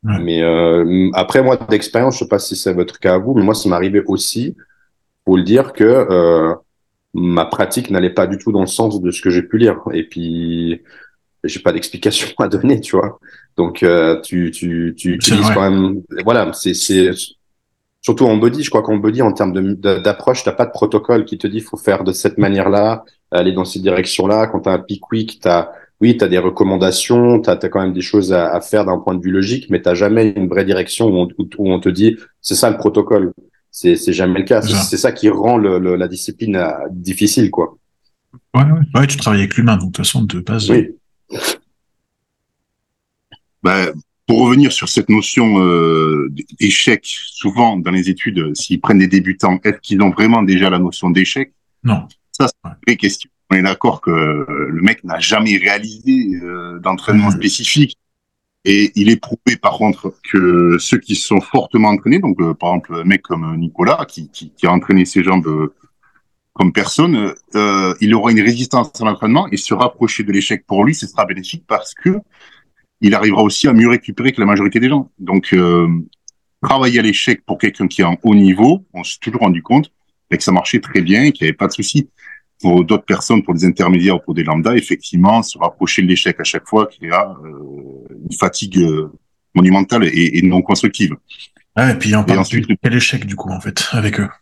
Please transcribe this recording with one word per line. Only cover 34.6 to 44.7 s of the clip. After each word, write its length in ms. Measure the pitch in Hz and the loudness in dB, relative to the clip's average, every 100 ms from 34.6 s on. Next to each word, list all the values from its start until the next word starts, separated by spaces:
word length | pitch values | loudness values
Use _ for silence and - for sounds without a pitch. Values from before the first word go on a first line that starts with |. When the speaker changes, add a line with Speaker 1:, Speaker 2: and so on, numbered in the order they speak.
Speaker 1:
C'est 80 | 107 | 2
Speaker 2:
C'est, 60 | 101 | -2
Speaker 1:
ça. 80 | |
Speaker 2:
c'est 140 | 92 113 | -2 -2
ça 140 | 127 | -2
qui 160 | - 107 | 2 2
rend 280 | 98 107 120 | 2 2 2
le, 220 | 101 90 | 2 0
le, 160 | 90 90 | 0 -2
la 120 | 90 | -2
discipline, 500 | 90 - - 113 95 | -6 -12 -8 -4 -2
euh, 140 | 82 71 73 | -4 -6 -10
difficile, 580 | 90 90 92 104 - 107 | -10 -8 -2 0 2 0
quoi. 260 | - 85 _ _ _ _ _ _ - _ | 0 -4 _ _ _ _ _ _ -20 _
Speaker 1:
Ouais, 100 | 127 | 2
ouais. 360 | 143 160 143 135 | 4 4 2 2
Ouais, 80 | 139 | 0
tu 100 | - | 0
travailles 220 | - 104 | 0 0
avec 160 | 98 - | 0 0
l'humain, 220 | 120 104 | 2 2
donc 140 | 90 | -2
de 60 | - | -4
toute 80 | 95 | -2
façon, 180 | 131 | -2
de 160 | 107 87 | -2 -4
base. 280 | 87 110 104 | -4 -4 2
Speaker 2:
Oui. 200 | 117 - - _ _ _ - - - _ _ _ _ _ _ _ _ _ _ _ _ _ _ _ _ _ _ _ _ | 2 2 -8 _ _ _ -10 -8 -10 _ _ _ _ _ _ _ _ _ _ _ _ _ _ _ _ _ _ _ _
Speaker 3:
Bah, 260 | 90 95 87 76 _ _ - | -2 0 -2 -6 _ _ 0
pour 140 | 117 120 | 2 6
revenir 260 | 127 139 | 6 4